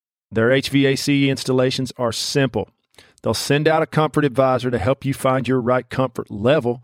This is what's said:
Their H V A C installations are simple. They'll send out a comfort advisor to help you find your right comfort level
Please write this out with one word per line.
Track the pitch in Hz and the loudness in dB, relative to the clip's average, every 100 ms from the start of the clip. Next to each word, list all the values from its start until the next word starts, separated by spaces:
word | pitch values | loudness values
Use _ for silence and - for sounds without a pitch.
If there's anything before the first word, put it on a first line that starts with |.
| _ _ _ | _ _ _
Their | 110 117 | 0 2
H | 135 - | 2 2
V | 139 135 | 2 2
A | 139 | 0
C | - 139 139 | 0 2 2
installations | 131 - 127 127 131 127 - | -2 0 0 0 -2 -6 -4
are | 120 | -4
simple. | - - 143 135 110 - _ _ - _ _ | -4 -2 0 0 -2 -6 _ _ -20 _ _
They'll | - | -4
send | 113 - 180 156 | -4 0 0 2
out | 160 | 0
a | 156 | 0
comfort | 151 156 151 | 0 0 2
advisor | 147 120 131 127 127 | 0 2 2 2 -2
to | 120 | -2
help | 107 139 | 0 -2
you | 135 | -4
find | 131 135 131 117 | -2 0 0 0
your | 131 | 0
right | 117 127 120 | 2 0 -2
comfort | - 131 113 107 | -4 -2 -4 -10
level | 101 117 156 120 123 | -2 0 2 0 -6